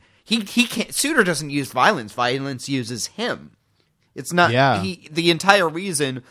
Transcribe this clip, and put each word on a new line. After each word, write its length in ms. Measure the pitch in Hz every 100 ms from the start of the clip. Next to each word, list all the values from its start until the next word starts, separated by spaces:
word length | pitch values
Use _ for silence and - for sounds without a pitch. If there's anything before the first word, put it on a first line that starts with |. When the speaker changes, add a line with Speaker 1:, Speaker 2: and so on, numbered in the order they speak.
| _ _
Speaker 1:
he, 200 | - 226
he 240 | 196 233 240
can't, 280 | 240 -
Suitor 300 | - 277 311
doesn't 260 | 180 143 147
use 220 | 143 131
violence. 400 | 123 135 156 104
Violence 560 | 123 123 135 139 127 -
uses 400 | 135 117 117 -
him. 440 | - 226 127 71 _ _ _ _ _ _ -
It's 160 | 131
not, 180 | 175 170
Speaker 2:
Yeah. 280 | 123 139 104
Speaker 1:
he, 240 | 196 175 -
the 200 | 156 170
entire 360 | 165 190 202 165
reason 560 | 160 196 151 139 127 -